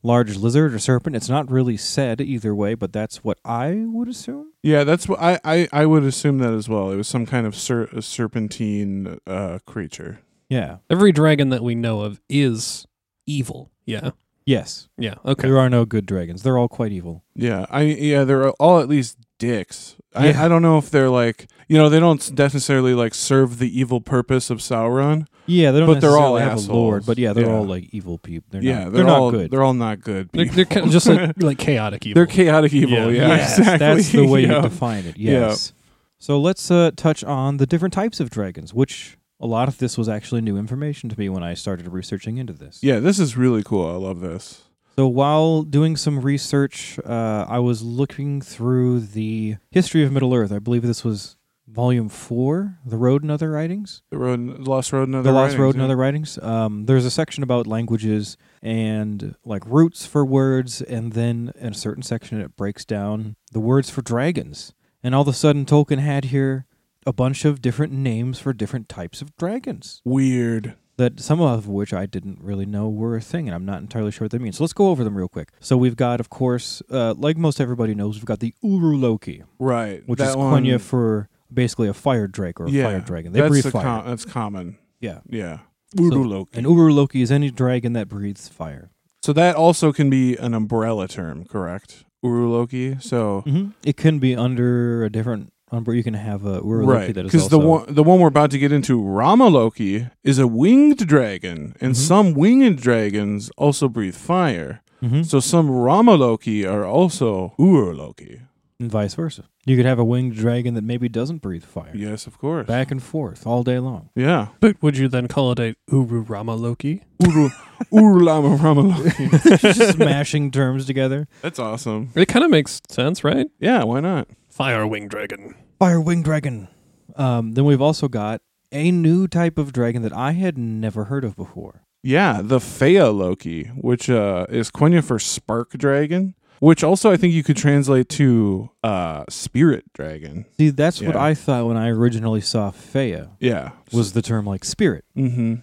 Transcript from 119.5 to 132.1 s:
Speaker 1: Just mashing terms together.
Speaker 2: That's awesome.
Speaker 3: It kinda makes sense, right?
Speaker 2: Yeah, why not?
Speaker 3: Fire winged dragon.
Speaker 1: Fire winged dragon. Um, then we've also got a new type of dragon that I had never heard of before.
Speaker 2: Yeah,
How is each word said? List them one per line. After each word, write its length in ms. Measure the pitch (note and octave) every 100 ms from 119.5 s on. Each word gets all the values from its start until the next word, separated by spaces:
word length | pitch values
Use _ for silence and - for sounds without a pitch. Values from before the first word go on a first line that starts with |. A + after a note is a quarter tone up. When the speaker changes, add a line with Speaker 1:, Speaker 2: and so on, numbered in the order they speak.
| F3+ G#3
Speaker 1:
Just 240 | G#3 A3+ E3+
mashing 520 | D#3 C#3 C#3+ D3+ C#3+
terms 360 | C3 C3 C3 C3
together. 420 | C3+ C3 C#3 D3 _
Speaker 2:
That's 160 | D#3+ D#3+
awesome. 500 | A2 A2+ - G#2+ B2
Speaker 3:
It 140 | C3+ F#3+
kinda 200 | A#3+ E4
makes 320 | F#3 C#3+ - -
sense, 340 | - C3 F#3
right? 240 | D3 A3+ D4+ _
Speaker 2:
Yeah, 260 | D#3+ B3
why 160 | A2+ B2
not? 280 | E3 F3 - - _
Speaker 3:
Fire 380 | - C3 A#2 G#2+
winged 240 | G#2+ G2+
dragon. 440 | G#2+ G#2 G2+ G2+ - _ _
Speaker 1:
Fire 220 | F#3 E3+
winged 240 | D#3+ F3
dragon. 440 | D3+ D#3 C#3+ A#2 F#2 _ _ _ _ -
Um, 360 | C3+ A#2+ A2+
then 120 | A#2 C#3+
we've 160 | C#3
also 260 | C#3+ D#3 C#3+
got 320 | A#2 G#2 A2+ _ _ _
a 180 | C#3 E3
new 360 | F3+ D#3+ F3 F#3+
type 300 | E3+ E3+ D#3+
of 140 | C#3+
dragon 280 | B2+ A#2+ A#2+
that 100 | A2+
I 180 | F2 C3
had 240 | E3 F#3+ C#3+
never 480 | A#2 A2 A2 G#2
heard 200 | G#2 C#3
of 120 | B2 F#2+
before. 460 | F2+ - - - _ _
Speaker 2:
Yeah, 380 | C3